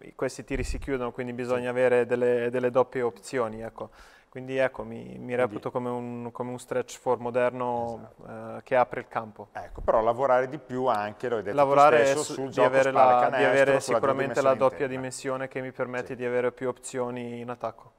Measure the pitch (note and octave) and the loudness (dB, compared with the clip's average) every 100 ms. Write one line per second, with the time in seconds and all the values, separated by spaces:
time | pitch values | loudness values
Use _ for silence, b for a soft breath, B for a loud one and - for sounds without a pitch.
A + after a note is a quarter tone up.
0 | - - C3+ - A#2+ C3+ B2+ - - C3 | -16 -6 -6 -6 -6 -4 -4 -6 -4 -4
1 | B2 B2 B2 A#2+ B2 B2 B2 B2 B2+ B2 | -4 -6 -8 -6 -2 -2 -2 2 4 4
2 | A#2 B2 B2 B2 A#2+ B2 B2 B2+ B2 C3 | 4 2 2 2 0 0 2 2 2 0
3 | A#2+ - - C3+ A2+ A2 A2+ - A2 B | -4 -4 -8 -4 -4 -6 -12 -12 -16 B
4 | B B B C3 B2+ C3 B2+ - A2+ A#2 | B B B -14 -6 0 -2 -2 -12 -12
5 | B2 B2+ B2 B2 B2 G#2 C3 B2+ B2 B2 | -14 -14 -6 -2 -2 -2 -6 -6 -6 -6
6 | A#2+ A#2+ A#2+ - B2 B2 - B2+ B2 - | -8 -10 -12 -10 -10 -10 -6 -6 -6 -6
7 | C3 A#2 A#2+ B2 B2 B2+ B2 A#2+ A#2 A2+ | -2 -2 0 0 0 0 -4 -2 -4 -8
8 | A2 - - A2+ A2+ A2+ - B2+ B2 B2+ | -14 -20 -16 -14 -12 -12 0 2 2 -2
9 | A2+ A#2+ A2 - G2+ G#2 - - - A#2+ | -8 -8 -8 -16 -16 -14 -14 -8 0 2
10 | A2 A#2+ C3+ B2+ C3 D3 - B2+ B2+ G#2+ | 2 2 2 2 0 -8 -10 -4 0 0
11 | G#2+ G#2+ B2 A#2 G2 G#2 C#3 C#3+ D3 D3+ | -2 -6 -4 -4 -2 2 4 8 8 8
12 | C#3 C#3 D3 D3 C3+ B2+ B2+ C3+ C3+ C3 | 4 2 -2 -6 -4 2 4 6 4 6
13 | B2+ B2 B2 C3 C3+ C3+ C#3 C3+ - A#2 | 6 6 4 4 4 4 4 2 2 0
14 | C3+ C3+ C3+ A#2+ C3+ C3 C3 - C3+ C3 | 2 0 0 2 2 4 2 0 -4 -4
15 | C3 - C#3 C3 C3 C#3 C3 B2+ B2 B2 | -8 -8 -6 -6 -6 -8 -8 -6 -6 -6
16 | A#2+ A#2+ B2 B2 B2 A#2+ B2+ B2 - C3 | -6 -6 -2 0 0 -2 -6 -6 -8 -6
17 | B2 B2 A#2+ A#2+ A#2+ A#2+ A2+ - - | -6 -6 -10 -10 -12 -8 -10 -10 -20